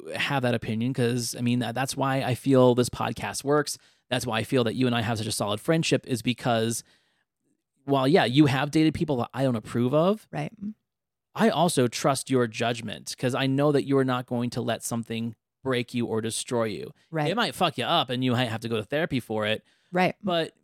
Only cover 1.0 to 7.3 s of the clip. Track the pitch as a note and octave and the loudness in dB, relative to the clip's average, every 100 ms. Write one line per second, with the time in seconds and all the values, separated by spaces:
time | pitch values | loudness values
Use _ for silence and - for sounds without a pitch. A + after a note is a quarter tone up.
1 | A#2+ B2 A#2 - A#2+ B2 A2+ A#2+ C3+ - | 0 0 -4 -2 0 0 -2 -4 -4 -2
2 | C3+ C3+ B2 B2+ C3+ C3 B2+ B2 A#2+ - | -2 0 -2 -2 4 8 8 6 2 -2
3 | A2+ B2+ A2 G2 C3+ D3 D3 - _ _ | -6 -6 -8 -6 0 0 0 -6 _ _
4 | - B2 B2 A2+ A2 C3 A#2 G#2+ B2+ A#2+ | -6 -4 -2 -2 0 2 2 2 2 2
5 | G#2+ A2+ A2 - G#2 G#2+ - E3 D#3+ - | 0 -2 -4 -4 -2 -2 0 0 2 0
6 | - B2 - A#2+ C3+ A#2 A2+ A#2 - _ | 0 -4 -2 -2 0 2 0 -2 -8 _
7 | _ _ _ | _ _ _